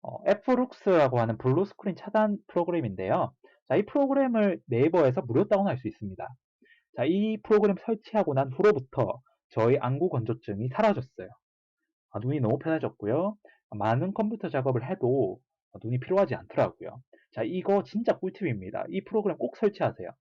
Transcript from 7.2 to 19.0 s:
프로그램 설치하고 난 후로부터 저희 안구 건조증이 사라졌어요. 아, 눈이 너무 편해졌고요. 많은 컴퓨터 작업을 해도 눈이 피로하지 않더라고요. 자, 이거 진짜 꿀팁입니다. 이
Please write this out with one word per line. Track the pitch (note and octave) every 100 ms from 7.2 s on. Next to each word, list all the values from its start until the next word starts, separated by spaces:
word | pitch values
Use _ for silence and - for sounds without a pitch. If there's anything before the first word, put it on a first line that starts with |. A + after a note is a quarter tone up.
| A3 G#3+
프로그램 | - G#3 G#3 F#3+
설치하고 | - A3 - G#3+ D#3+
난 | C3+ C3+
후로부터 | B2+ G3+ G#3 B2+ - G2+ - _ _ _
저희 | - A2+ C3+
안구 | B2 C#3 F3
건조증이 | C3+ A2 A2+ - G2+ B2+
사라졌어요. | C3 G#3+ - C3 - F#2+ - _ _ _ _ _ _ _
아, | G#2
눈이 | B2 D3
너무 | A2 C3+
편해졌고요. | D#3+ D#3+ B2+ - G#2 C3+ G3 G#3+ - _ _
많은 | G#2+ G#2+ A#2+ F3+
컴퓨터 | G3+ G#3+ A3 E3+
작업을 | C#3 C3 C3+ C#3
해도 | F#3 B2 C3+ G2 - _ _ _ F#2+
눈이 | A2+ B2+
피로하지 | - F#3 F3+
않더라고요. | A#2+ - - G#2 - - B2+ _ _ _
자, | -
이거 | A2+ F#3 F#3 G3
진짜 | F#3 G#3 A3+ G#3
꿀팁입니다. | F#3 - F3 G#2 F#2 - B2+
이 | F#3